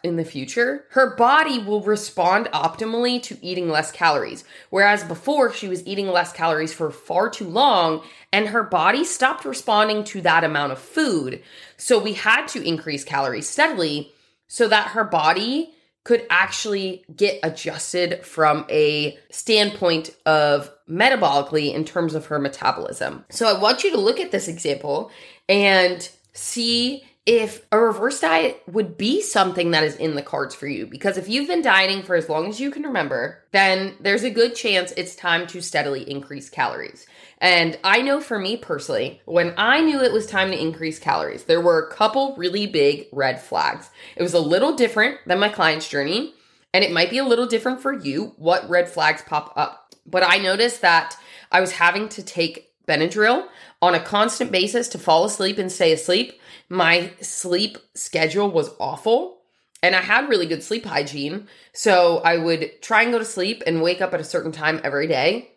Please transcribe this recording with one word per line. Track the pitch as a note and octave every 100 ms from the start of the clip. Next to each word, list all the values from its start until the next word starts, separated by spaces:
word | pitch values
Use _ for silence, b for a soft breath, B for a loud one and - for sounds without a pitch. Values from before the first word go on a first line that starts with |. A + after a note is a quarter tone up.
in | F3 E3
the | D#3+
future, | C#3 C3 A#3+ A#3+ C#4+ -
her | C4 B3+ G3
body | A#3+ D4+ D4+ B3+
will | G3+ G#3
respond | F#3+ G#3 - - F3 G3+ A3+
optimally | D3+ D#3+ - A3 A#3 B3 B3
to | A#3+ - F3
eating | F3+ E3+
less | D3+ D#3
calories. | - E3 D3 E2 - B B B
Whereas | F#3+ G3+ G#3
before, | E3+ E3 - D4 A#3+
she | - G3
was | F3+ F3
eating | G3 G3
less | F3 E3
calories | - E3 D#3 D#3+
for | - D#3
far | - - E3 A3+
too | - F#3
long, | F#3+ C#4+ G3+ E3 D#3 B B B
and | G3 G#3+
her | A3+
body | G#3 F3+ E3+ B3+
stopped | E4 - C4 C4+ C#4
responding | B3+ - G#3 G#3+ G#3+ G#3
to | G3
that | E3+ E3
amount | D#3+ D3+ C#3+
of | C3
food. | - - C#4 F3 C3 - B B B B
So | - A3+
we | G#3
had | G3+ G#3+ B3 D#4
to | A#3+ E3
increase | D#3+ D#3+ C#3+
calories | - C#3 C3+ A#2 -
steadily | - D#4+ A#3 D#3+ D3 C#3+ b b b _
so | - A3+
that | G#3+ -
her | A3+
body | G#3 E3+ D#3 F3+ A3 C#4+ D#4+ b b _
could | - A#3 -
actually | E3+ F#3+ - G#3+ G3+ F#3+ F3+ - C#3+
get | G3+ -
adjusted | D#3+ D#3+ E3 D3+ - F3+ E3+ E3+ -
from | - D#3 D3+ -
a | D3+ D3+ D3+ D3 B B
standpoint | - - G#3+ G3+ G3+ F3 E3 D#3+ - D#3+
of | D#3 D3 C#3+ - - -
metabolically | E3 B3 B3+ E3+ C#3+ C#3 D#3 D3
in | - D#3
terms | F3+ E3
of | D#3 D3+
her | D3+
metabolism. | C#3 - - - - - - C#2+ -
So | - A3+
I | F#3+
want | G#3 B3+ F#4+
you |
to | D#4+
look | G3+ B3+
at | F#4
this | G3 -
example | E3+ D3+ C#3 D3 D3 A3+ B B B -
and | G3+ G3+ F#3+ F3+ F3 - - _
see | - - A#3+ A#3 A#3 B3 C#4 b b -
if | A#3 G#3+ - -
a | G#3+
reverse | A3+ G#3 A#3+ C#4
diet | E4 D#4+ C#4+ - -
would | G3 F#3+ E3+
be | G#3 F4
something | G4+ G#3 F#3 F3+ E3+
that | D#3+ D#3
is | D3
in | D#3+ C#3+
the |
cards | C#3 C#3 C#3
for | - -
you. | A#2 A2
Because | - G3+ F#3+
if | F#3+
you've | B3 C#4+
been | F4
dieting | C#4 F#3+ F#3+ G3
for | F#3 F3
as | D#3
long | D#3 F#3
as | G#3+
you | C#4
can | D4
remember, | D4+ A3 C#3+ B2+ C3 - _
then | G3 G3 F#3+ F#3+ -
there's | G3 G3+ A#3+
a |
good | A3 A#3+ -
chance | A3+ F#3+ F3+ -
it's | F3 -
time | F3+ E3+ F3
to | F3+
steadily | E3+ D#3 D3 C3+ C3+
increase | C#3 C#3 C#3+ -
calories. | - A#2+ B1 A#1 - - B B B
And | F3+ F3 E3 D#3
I | F#3+ A3
know | C4+ C#4+
for | D4 A3
me | F#3+ A3
personally, | - D3 - A#2+ B2+ -
when | - E3+ E3+ E3+
I | G#3+ C#4+
knew | D#4+ C#4
it | B3+
was | G#3+ G#3+
time | G3+ F#3+
to | F#3
increase | D#3+ D#3+ D#3+ D#3
calories, | - D#2+ D2+ - -
there | E3
were | F3 E3
a | D#3
couple | - G#3+ C4+ C4+ C4+
really | F3+ G3+ G#3
big | D#3+ C#3+ D3+ -
red | C#3 C3+ B2+
flags. | - D#2+ - - - B B -
It |
was | F3
a | E3+
little | D3+ F3+ C#4+ C4
different | A3+ A3 A#3 C#4 -
than | F#3
my | G#3
client's | G3+ D#3+ D#3 -
journey, | C#3+ C#3 G#3 D#4 b b b b
and | F#3
it | F#3+
might | E3+ E3+
be | B3
a | C4+
little | A#3 A#3+
different | A3 B3+ B3+
for | C4+
you | C4 D3 C#3+ G#3+ -
what | D#3+ F3+ E3
red | F3 F3
flags | - D#3 D#3
pop | - D3+ D#3 -
up. | D3+ - _ - -
But | F3+
I | F3+ G3
noticed | F#3+ G3+ A#3 A#3
that | F3+ E3 - - B B B
I | F#3
was | F#3
having | - F3 G3 G#3+
to | -
take | F#3 F3 E3 - - _ -
Benadryl | D3+ E3 G3+ G#3+ C#4 F#4+ B B B
on | F3 E3+
a |
constant | - G#3 A3+ A3+ B3
basis | F#3 G3 A#3+ A#3+
to | -
fall | - D#3+
asleep | G3+ - F#3+ G#3
and | F#3
stay | - E3+
asleep. | D#3 - F#3+ B3 - B B B
My | F#3 E3 F3 F3+ -
sleep | C#4+ - F3+ F3 G#3+ - -
schedule | - - D#3+ D#3+ F3+ G#3
was | E3 D3 -
awful, | C3+ B2 A3 A#3+ F4+ - _ _ _ -
and | F3+ F#3
I |
had | F#3 A3+ C#4+
really | G#3+ E3
good | D#3
sleep | - A3+ A3
hygiene. | C#3+ D3 C#3+ C#3+ F#3+ G#3 B B
So | - G#3+ F3+ F3 E3+
I | E3+ E3+
would | E3 E3 D#3 -
try | - A3
and | A#3
go | A#3
to | G#3+
sleep | - F#3 A3+ -
and | E3
wake | E3 F3+
up | F#3
at | F3+
a | D#3
certain | E3+ D#3+
time | D#3 D#3 D#3+
every | C#3+ C#3 D#3+
day. | C3+ D3+ A3+ -